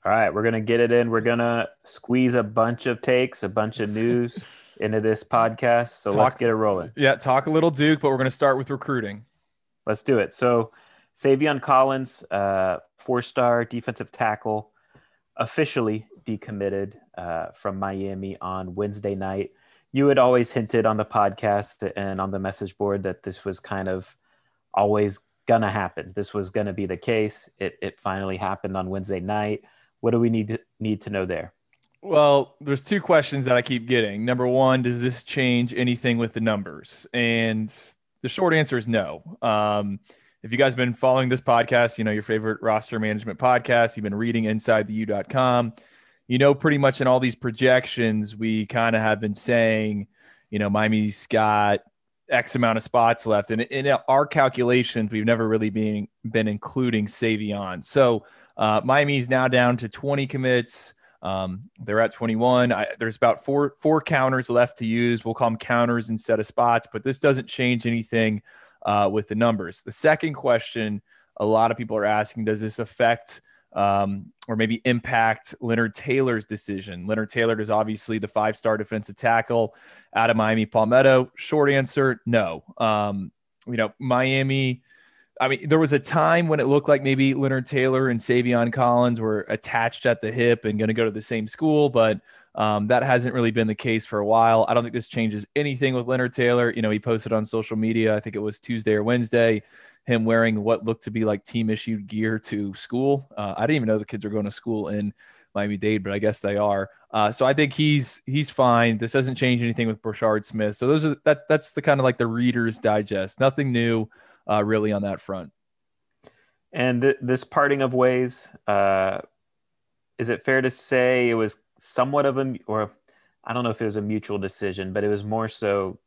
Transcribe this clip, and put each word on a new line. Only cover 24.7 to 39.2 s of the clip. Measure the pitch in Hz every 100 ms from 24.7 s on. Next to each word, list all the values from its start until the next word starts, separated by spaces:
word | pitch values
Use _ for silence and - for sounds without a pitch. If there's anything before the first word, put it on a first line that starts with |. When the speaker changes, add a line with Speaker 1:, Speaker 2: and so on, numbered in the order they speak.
| -
Speaker 1:
always | 104 104 104 98 _ _ -
gonna | 117 107
happen. | 104 92 - 90 95
This | 101 104
was | 92
gonna | 110 101
be | 92 98
the | 90
case. | - 113 107 - - _
It, | 95 -
it | 98 -
finally | 98 95 98 95
happened | 98 98 98 95
on | 92
Wednesday | 98 95 95
night. | 92 107 104 104 _ _ _ _
What | 120
do | 117
we | 117
need | 113 104
to, | 110 _ _
need | 110 107
to | -
know | 101 92
there? | 82 98 _ _ _ _ _
Speaker 2:
Well, | 196 156 147 139 127 _
there's | 147 139
two | - 208
questions | - 165 139 143 131
that | 123
I |
keep | 120 127 113
getting. | 127 107 101
Number | 117 123 123
one, | 127 131 131
does | 123 120
this | 123 123
change | - - 127 123 120
anything | - 123 120 127 117
with | 113
the | 110
numbers? | 113 104 92 76 - - -
And | 120 117 117 113 110 110 - - _ _ _
the | 127
short | - 185
answer | 160 147 123
is | 110
no. | 113 87 80